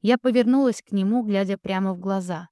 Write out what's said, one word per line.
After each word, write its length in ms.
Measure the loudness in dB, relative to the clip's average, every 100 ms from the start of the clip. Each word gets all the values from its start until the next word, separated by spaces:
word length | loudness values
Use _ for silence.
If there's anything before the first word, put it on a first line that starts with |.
Я 180 | 0 2
повернулась 640 | 2 2 4 4 2 0
к 100 | -4
нему, 300 | -2 0 0
глядя 340 | 0 -2 -2 -4
прямо 340 | -4 -2 -2
в 60 | -4
глаза. 500 | -4 -4 -4 -8 -12